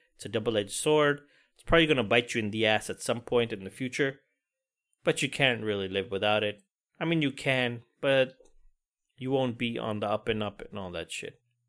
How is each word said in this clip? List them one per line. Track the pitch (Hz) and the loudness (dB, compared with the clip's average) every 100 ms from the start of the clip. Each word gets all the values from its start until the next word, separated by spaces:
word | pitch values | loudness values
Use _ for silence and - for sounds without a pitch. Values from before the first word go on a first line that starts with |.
| _ - | _ -16
It's | - | -6
a | |
double-edged | 110 107 110 101 | -4 0 0 -2
sword. | - 156 151 147 143 - _ _ | -2 2 4 4 0 -6 _ _
It's | _ | _
probably | - 170 156 | 2 4 6
gonna | 135 | 4
bite | 107 113 120 | 4 4 2
you | 120 | 0
in | 107 | -2
the | 110 107 | 2 2
ass | 110 - | 2 0
at | 95 | -6
some | - 120 | -4 -4
point | - 123 117 | 0 0 0
in | 107 | -4
the | 95 | -10
future. | - 127 - 139 139 _ _ _ _ _ _ _ _ | -8 -6 -2 -2 -4 _ _ _ _ _ _ _ _
But | - 160 | -2 0
you | 143 | 0
can't | - 139 117 | 2 2 2
really | 107 101 95 | -2 -2 -2
live | 98 90 | -2 -2
without | 98 104 107 | 0 2 2
it. | 104 104 _ _ _ - | 0 -4 _ _ _ -6
I | 165 | 0
mean, | 170 | 2
you | 143 | 0
can, | 139 147 131 123 117 - _ | -2 0 0 0 -4 -12 _
but | 143 135 131 - - _ - _ _ _ _ - | 2 2 2 -2 -20 _ -20 _ _ _ _ -10
you | 131 | -2
won't | 135 127 120 | 0 0 -2
be | 120 117 | -4 -4
on | 113 107 | -4 -4
the | 104 | -2
up | 107 - | -2 -2
and | 110 | -2
up | 104 98 - | -4 -6 -12
and | 101 | -12
all | 95 | -10
that | 87 82 | -8 -8
shit. | - 85 - _ _ | -10 -12 -14 _ _